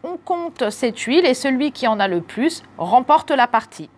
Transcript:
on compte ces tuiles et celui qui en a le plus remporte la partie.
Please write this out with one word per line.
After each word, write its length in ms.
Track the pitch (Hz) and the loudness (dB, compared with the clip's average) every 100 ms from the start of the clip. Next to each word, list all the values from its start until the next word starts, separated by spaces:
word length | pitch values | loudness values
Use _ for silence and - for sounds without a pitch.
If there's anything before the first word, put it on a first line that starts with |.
on 140 | - 349 | -10 -12
compte 520 | - 349 339 - 226 | -6 -4 -4 -4 -6
ces 220 | 208 240 | -2 -4
tuiles 340 | - - 294 339 | -4 0 2 2
et 80 | |
celui 380 | 247 277 262 294 | 2 0 0 -2
qui 160 | - 247 | -2 -2
en 120 | 214 | 0
a 100 | 196 | 0
le 120 | 175 | -2
plus 400 | 170 - 285 - - - | -4 -2 -2 -2 -16 -8
remporte 540 | 170 233 254 311 - | 2 2 4 2 4
la 160 | 285 233 | 2 2
partie. 420 | 220 - - 160 | 2 -2 -16 -18